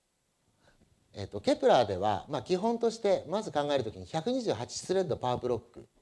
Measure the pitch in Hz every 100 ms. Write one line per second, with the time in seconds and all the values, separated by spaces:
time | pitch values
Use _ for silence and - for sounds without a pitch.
0 | _ _ _ _ _ _ _ _ _ _
1 | _ - 101 202 247 294 262 156 107 92
2 | 104 95 - 143 110 180 226 233 233 220
3 | 202 180 147 196 185 147 147 143 113 95
4 | 92 160 233 262 214 110 120 - - 185
5 | 180 - 123 120 123 117 - - - _